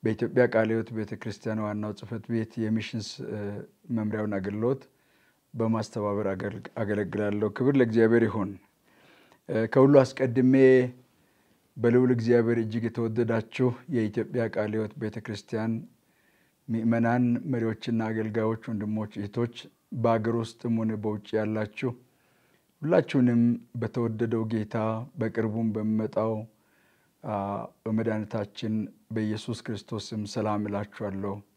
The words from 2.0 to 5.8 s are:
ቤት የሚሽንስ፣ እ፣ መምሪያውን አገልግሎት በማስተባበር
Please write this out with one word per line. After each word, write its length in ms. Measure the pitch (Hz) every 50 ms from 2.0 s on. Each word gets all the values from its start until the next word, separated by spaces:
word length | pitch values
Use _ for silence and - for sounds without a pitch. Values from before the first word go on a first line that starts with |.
| - 98 117 107 - -
ቤት 240 | 117 113 110 110 - -
የሚሽንስ፣ 520 | 110 107 110 110 104 - - 113 104 - - - 135
እ፣ 160 | - - 107 104 101 104 101 - - _ _ _ -
መምሪያውን 460 | 123 113 107 107 107 107 107 104 104
አገልግሎት 460 | 98 95 101 101 104 110 123 139 135 - _ _ _ _ _ _ _ _ _ _ _ _ _ -
በማስተባበር 760 | 117 113 113 113 110